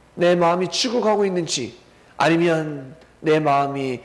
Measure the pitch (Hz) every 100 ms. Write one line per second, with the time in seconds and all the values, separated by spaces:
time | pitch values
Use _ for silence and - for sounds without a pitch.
0 | _ - 175 180 175 175 180 - 254 240
1 | 214 208 202 180 160 - 117 - - _
2 | _ - 143 165 170 160 156 143 131 156
3 | - - 160 156 151 139 139 139 131 120